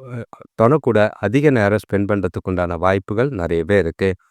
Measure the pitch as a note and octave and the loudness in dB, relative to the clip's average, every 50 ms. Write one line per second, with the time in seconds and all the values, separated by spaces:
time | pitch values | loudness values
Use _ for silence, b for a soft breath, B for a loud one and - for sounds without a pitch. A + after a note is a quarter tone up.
0 | C3 B2 B2 A#2 - - - - - - _ - A2+ A#2+ D#3 C#3+ - B2 G#2+ G#2+ | -18 -14 -12 -12 -14 -14 -18 -20 -20 -12 _ 2 4 4 4 2 2 0 2 2
1 | G#2+ G#2+ - - G#2 G2+ A#2 C#3 D3 D3 C3 A2+ G2+ G2+ G#2+ G2+ - - G2+ G2 | 0 0 -2 -4 -4 -2 0 2 2 2 2 2 2 2 0 0 -2 -2 -2 -2
2 | G2+ G2 G#2 G2+ F#2 F2+ - G2 - F#2+ F#2 F2+ F2 F2 E2+ D#2+ F2+ F#2 G2 G2+ | 0 -2 -2 -2 -2 -4 -6 -6 -6 -4 -2 -2 -2 -4 -4 -2 0 0 0 0
3 | - - G2+ A2 C3 D3 B2+ F#2 E2+ D#2+ E2+ E2 D#2+ F2+ G2+ G2 E2 E2 - - | -2 -4 -2 -2 -2 -2 -4 -6 -4 -2 -2 -2 0 2 2 2 0 0 -2 -2
4 | G2 F#2+ F#2 - _ _ | -2 -2 -2 -4 _ _